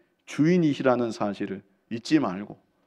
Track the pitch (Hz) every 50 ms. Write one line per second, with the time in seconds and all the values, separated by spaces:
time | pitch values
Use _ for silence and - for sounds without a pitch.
0 | _ _ _ _ _ - - - 143 165 180 185 165 151 135 - 131 131 123 123
1 | 123 117 107 - 110 104 98 - 101 95 95 101 - _ _ _ _ - 110 120
2 | - - 147 151 131 101 90 98 104 - - _ _ _ _ _ _